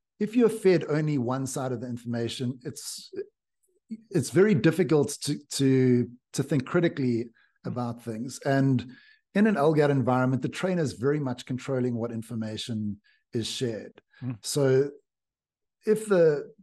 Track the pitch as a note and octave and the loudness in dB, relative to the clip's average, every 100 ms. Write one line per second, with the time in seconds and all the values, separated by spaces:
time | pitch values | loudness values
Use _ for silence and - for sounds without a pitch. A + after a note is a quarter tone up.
0 | _ - G#3 B3 A3+ - F#3+ E3+ - D3+ | _ -6 -2 4 2 4 4 4 2 -2
1 | D#3 D3 A#2+ C3 C3 D3+ C3 A#2+ B2 A#2 | 0 0 -2 -2 -4 -4 -4 -6 -6 -8
2 | A#2+ A#2+ A#2 - B2 B2+ D#3 - - - | -6 -4 -4 -4 -6 -6 -10 -12 -14 -14
3 | - - - _ _ _ _ _ - - | -14 -14 -14 _ _ _ _ _ -16 -16
4 | - F3 B2 E3 G#3 G3 E3 D#3+ F#3 D#3 | -4 -4 0 4 4 6 4 2 2 2
5 | C#3+ - - D3 - - C3+ C3 B2+ B2 | 2 -2 -6 -6 -6 0 4 4 6 4
6 | A#2+ - _ - C3 D3+ B2+ F3 E3+ E3 | 2 -6 _ -6 -2 -2 0 0 0 0
7 | B2+ A#2 A#2+ _ _ _ A#2+ A#2+ A#2+ A#2 | -2 -2 -4 _ _ _ -10 -8 -8 -8
8 | A#2 A2 C3 - D3 C3+ C3+ B2+ - - | -10 -10 -10 -6 0 2 4 2 -2 -16
9 | _ _ _ G3 A3 F3 D3 D3+ D3 C#3 | _ _ _ 2 2 4 2 4 4 2
10 | A#2+ B2+ B2+ B2+ - - F#3 F3+ C#3+ F2+ | 2 2 2 0 -4 -4 -2 -2 -2 -2
11 | B2+ D3+ C3+ A#2+ - B2+ - C3 B2 A#2 | -2 -2 -4 -8 -8 -10 -4 -4 -2 -4
12 | A#2 A2+ A2+ A#2+ A2 G#2+ - A2 G#2 G2+ | -6 -8 -8 -8 -8 -8 -8 -6 -6 -8
13 | _ _ _ A#2+ G#2+ - B2+ G#2 - - | _ _ _ -8 -6 -6 -6 -6 -12 -20
14 | _ - B2+ A#2+ - D3+ C3+ C3 D3 - | _ -14 -10 -10 -6 0 4 4 2 -4
15 | _ _ _ _ _ _ _ _ - G#3+ | _ _ _ _ _ _ _ _ 0 0
16 | G#3+ F#3+ D#3+ C#3+ - - | 2 4 4 4 -4 -16